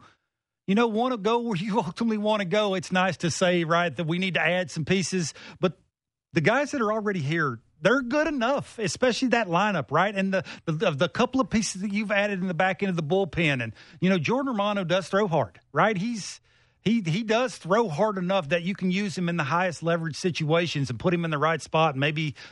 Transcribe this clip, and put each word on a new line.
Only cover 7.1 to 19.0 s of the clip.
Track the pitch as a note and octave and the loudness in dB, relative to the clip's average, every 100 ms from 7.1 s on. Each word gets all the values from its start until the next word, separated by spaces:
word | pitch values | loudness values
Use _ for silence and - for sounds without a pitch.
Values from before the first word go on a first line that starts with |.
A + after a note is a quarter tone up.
| F#3+ | -2
here, | C3+ E3 D3+ A#2 _ _ | -2 0 0 -2 _ _
they're | D#3+ C4 | 2 2
good | B3 D4 D#4+ | 2 0 0
enough, | D4+ A#3 C#4 - - | 0 0 -2 -4 -6
especially | G3+ - B3+ A3 C4 | -6 0 0 2 2
that | A#3 G#3 | 2 2
lineup, | E3+ G#3 F3+ C3 | 0 2 0 0
right? | D3 F#3+ G3+ | 2 2 0
And | F#3+ | -2
the, | F#3+ - - - | -2 -4 -8 -6
the, | D#3 G3 | -2 0
the | C#3+ F3 | 0 -2
couple | - B3+ C4 | 0 0 0
of | A#3 | 0
pieces | A3 G3+ F#3 | 0 -2 -4
that | G#3 | -4
you've | G3+ G#3+ | -4 -2
added | G#3 G#3 G3+ | 0 0 -2
in | F#3 | -2
the | |
back | E3 F#3 F#3+ | 0 0 0
end | G3 | -2
of | E3+ | -2
the | |
bullpen. | D3 F#3 F#3+ D3+ E3 C3+ | 0 0 0 0 0 0
And, | A#2 - - - | -4 -10 -18 -2
you | F3+ | 0
know, | F#3+ | 2
Jordan | C#3 A#3+ C#4 | 0 -2 -2
Romano | A3+ G3+ G3+ | -2 -2 -2
does | F3+ F3+ F#3 | 0 -2 0
throw | G3 G#3 | 0 2
hard, | D#3 G#2+ - _ | 0 -2 -6 _
right? | C#3 F#3+ G#3 | 0 2 0
He's, | A3 A#3 - - _ _ _ _ | -4 -6 -10 -14 _ _ _ _
he, | - A#3 | 0 0
he | E3 E3 | 0 -2
does | A3+ G#3+ B3+ - | 0 0 0 -4
throw | D#3+ G3+ A#3 | 0 2 2
hard | D3 A3 F#3+ | 2 0 0
enough | F3 G3 D3 | 4 4 4
that | F3 | 0
you | F3 G3 | -2 -2
can | F#3 | 0
use | F#3 | 0